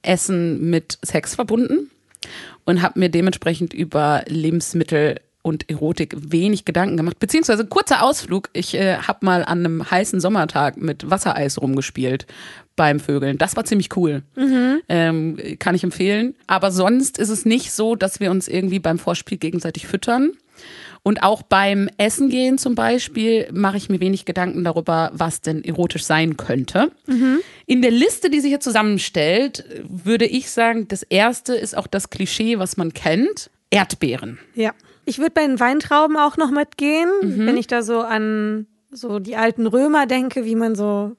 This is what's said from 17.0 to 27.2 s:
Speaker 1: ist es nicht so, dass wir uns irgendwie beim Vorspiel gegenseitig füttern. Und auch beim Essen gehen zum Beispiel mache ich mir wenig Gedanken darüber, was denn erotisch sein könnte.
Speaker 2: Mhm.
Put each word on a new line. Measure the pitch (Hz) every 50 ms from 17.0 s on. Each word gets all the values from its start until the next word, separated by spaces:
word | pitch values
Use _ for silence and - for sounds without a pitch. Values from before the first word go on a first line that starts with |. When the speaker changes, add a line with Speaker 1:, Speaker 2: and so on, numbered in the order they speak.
| 269 262 - -
Speaker 1:
ist | - 202
es | 220 202 -
nicht | 226 226 254 - -
so, | - - 214 226 233
dass | 208 190 190 - -
wir | 208 185
uns | 190 190 -
irgendwie | - - 185 190 185 185 196
beim | 160 165 165 165
Vorspiel | - - 175 - - - 196 175
gegenseitig | - 156 175 170 - 165 - 160 -
füttern. | - - - - - 233 254 277 320 - _ _ _ _ - - - - - - - - - _
Und | 196 214 -
auch | - 196 220 214
beim | - _ 196 190 196 202 202 196 196 196 _
Essen | - 208 220 220 - 277 269
gehen | 247 254 254 254 262 269
zum | - 254 240
Beispiel | 233 226 226 240 247 - - - 220 220 226 226 220 - -
mache | - 180 202 196 196 202
ich | 196 -
mir | 196 175
wenig | 180 190 196 190 -
Gedanken | - 175 185 180 180 - - 175
darüber, | 170 160 170 160 - 165 160 165 160 -
was | 156 170 160 160 -
denn | - 160 156 156 -
erotisch | 170 160 175 175 165 - 160 -
sein | - 156 156 160 165 151
könnte. | - - - 123 135 127 - - 185 254 339 _ _ _
Speaker 2:
Mhm. | - 262 233